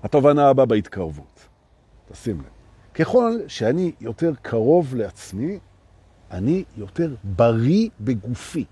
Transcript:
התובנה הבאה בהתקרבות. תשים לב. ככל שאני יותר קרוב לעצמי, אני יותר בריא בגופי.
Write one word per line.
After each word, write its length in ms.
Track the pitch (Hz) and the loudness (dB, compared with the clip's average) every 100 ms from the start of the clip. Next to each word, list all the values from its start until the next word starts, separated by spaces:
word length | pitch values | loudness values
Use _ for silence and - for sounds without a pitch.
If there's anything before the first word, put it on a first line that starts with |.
התובנה 460 | - 151 139 147 143 | 0 4 4 6 4
הבאה 160 | 135 127 | 6 4
בהתקרבות. 800 | 110 95 - 85 73 - _ _ _ _ _ _ _ _ | 2 -2 -8 -8 -10 -18 _ _ _ _ _ _ _ _
תשים 260 | - 117 85 | -12 -8 -8
לב. 120 | 65 _ _ _ _ | -10 _ _ _ _
ככל 460 | - 160 254 233 226 165 | -4 2 2 2 -2 -8
שאני 440 | - 110 151 180 - | -2 0 0 -2 -4
יותר 320 | 113 113 170 147 | -12 -4 -4 -4
קרוב 540 | - 117 113 170 147 127 | -4 0 4 4 2 -4
לעצמי, 640 | 101 - - 92 143 196 _ _ _ _ _ _ _ | -6 -8 -14 -8 -8 -8 _ _ _ _ _ _ _
אני 320 | 92 104 180 180 - | -6 -2 -2 -4 -14
יותר 380 | 98 - 170 127 | -12 -6 -6 -6
בריא 680 | 101 90 117 113 120 190 226 _ | -10 2 2 4 2 2 0 _
בגופי. 680 | 104 117 101 123 - 165 - | -4 -4 -6 -10 -8 -8 -8